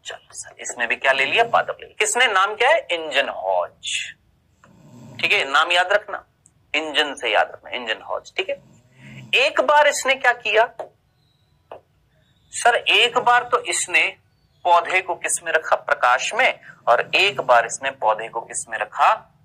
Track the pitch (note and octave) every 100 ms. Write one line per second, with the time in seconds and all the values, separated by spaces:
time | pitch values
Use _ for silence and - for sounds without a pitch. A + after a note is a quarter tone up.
0 | - - _ - - - - - A#2 A#2+
1 | C3+ C3+ C3+ F#3 A#3 - - - - -
2 | G#3+ A#3+ B3+ G3 G3 G#3+ B3 D#4+ - E3+
3 | D#3 C3+ B2+ F#2+ F#2 F#2 E2+ _ - -
4 | - - _ _ _ _ - _ - A#2+
5 | - - E3 G3+ C#3 D3 E3 F3 F3+ G3+
6 | - F#3+ _ _ _ _ _ D3 D#3 C#3+
7 | D3 B2 A#2+ G2+ - - - A#2+ A#2 G2+
8 | - F#2 - - F#3+ C#4 _ _ _ _
9 | - - - A#3 C#4+ D#4 C4+ D4 D4 C#4+
10 | B3+ C4 B3+ A#3 G#3+ G#3+ A#3+ - - _
11 | _ _ _ _ _ _ _ - _ _
12 | _ _ _ _ _ - A#3 A#3 - F#3+
13 | A#3+ B3 G#3+ - - A#3+ F3 E3+ - E3
14 | F#3 F#3+ _ _ _ _ F3 F3 E3+ F3+
15 | F#3 E3+ D#3 - E3+ D#3+ - F#3 - C#3+
16 | B2 B2+ - - A#3 - - - - B2
17 | - D3+ F#3+ C3 B2 A#2+ A2+ - C3+ C3+
18 | G#2+ A2 A2+ A2 - A2+ - A2 G#2 -
19 | D#3 G#3+ - _